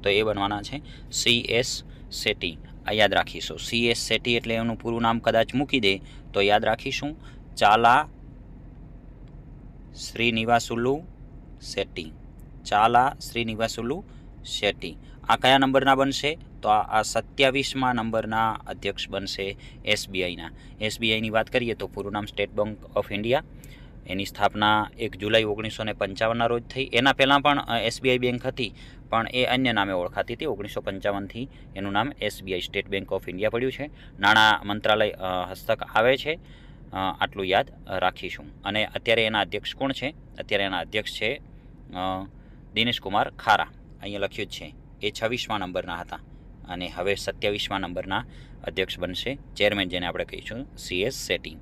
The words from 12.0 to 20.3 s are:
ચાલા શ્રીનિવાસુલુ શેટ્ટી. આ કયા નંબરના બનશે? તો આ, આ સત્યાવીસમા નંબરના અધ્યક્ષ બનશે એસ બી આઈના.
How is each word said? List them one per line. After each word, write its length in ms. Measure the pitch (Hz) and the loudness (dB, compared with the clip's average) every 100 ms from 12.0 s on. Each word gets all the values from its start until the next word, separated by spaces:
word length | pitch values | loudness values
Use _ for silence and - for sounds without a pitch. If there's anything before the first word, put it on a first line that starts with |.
| 78 - - - - - - | -10 -12 -18 -18 -18 -16 -2
ચાલા 500 | 104 110 120 131 147 - | 4 6 6 4 0 -8
શ્રીનિવાસુલુ 720 | 117 113 107 113 - 113 156 - - - - - | -4 -4 -2 -4 -2 -4 -6 -8 -18 -18 -18 -10
શેટ્ટી. 520 | - 104 - 90 78 - - - | -2 0 0 -8 -12 -18 -20 0
આ 60 | 113 | 4
કયા 220 | 127 135 | 6 6
નંબરના 380 | 135 135 131 135 | 6 4 6 4
બનશે? 420 | 135 135 147 160 - - | 4 2 -2 -4 -10 -6
તો 80 | 110 | 2
આ, 300 | 107 - 110 | 4 4 2
આ 20 | |
સત્યાવીસમા 920 | 104 113 - - 135 131 131 135 127 | 2 -2 -4 2 4 4 -2 0 0
નંબરના 580 | 123 113 113 107 110 113 107 - | 0 0 -2 0 0 0 0 -8
અધ્યક્ષ 420 | 95 98 98 - | -6 -4 -4 -6
બનશે 480 | 98 95 - 98 98 - - - | -6 -6 -6 -6 -8 -14 -12 0
એસ 240 | 107 - | 0 0
બી 140 | 95 | -4
આઈના. 260 | 90 | -4